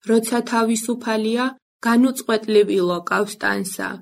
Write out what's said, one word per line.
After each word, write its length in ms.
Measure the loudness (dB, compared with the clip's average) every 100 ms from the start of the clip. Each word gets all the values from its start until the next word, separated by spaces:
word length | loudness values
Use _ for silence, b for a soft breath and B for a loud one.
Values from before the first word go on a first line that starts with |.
როცა 340 | 2 2 2 -4
თავისუფალია, 1040 | -2 0 0 -2 -4 -6 -4 -2 -2 -2 -2 -6 _ _
განუწყვეტლივ 840 | 2 4 4 0 -2 -2 4 4 4
ილოკავს 640 | 2 0 -2 -2 -2 -2 -2
ტანსა 520 | -2 -2 -4 -8 -8 -10